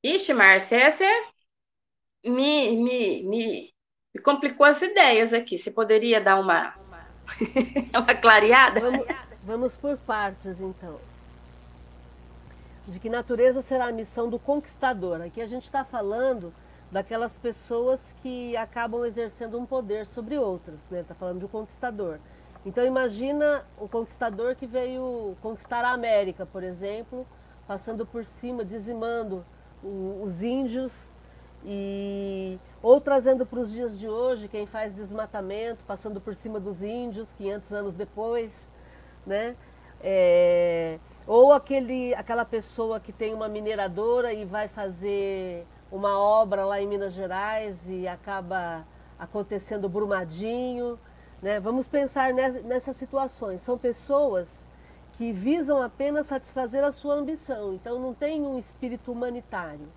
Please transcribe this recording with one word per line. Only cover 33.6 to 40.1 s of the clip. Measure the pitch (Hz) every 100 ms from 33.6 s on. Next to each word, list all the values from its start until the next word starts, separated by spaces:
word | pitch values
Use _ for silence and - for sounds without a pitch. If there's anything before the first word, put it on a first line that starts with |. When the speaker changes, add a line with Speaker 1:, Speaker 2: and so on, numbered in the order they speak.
| 220
Speaker 2:
dias | 220 240 202
de | 220
hoje | 220 254 240 208
quem | 214 208
faz | 220 214
desmatamento, | 196 202 214 214 214 190 202 233 226 -
passando | 196 214 196
por | 220 190
cima | 220 214
dos | 190 175
índios, | 208 233 240 202 220
quinhentos | - 196 208 -
anos | 208 202
depois, | 175 208 - 226 240 220 - - - - - - - -
né? | 202 233 247 - - - -
É... | 190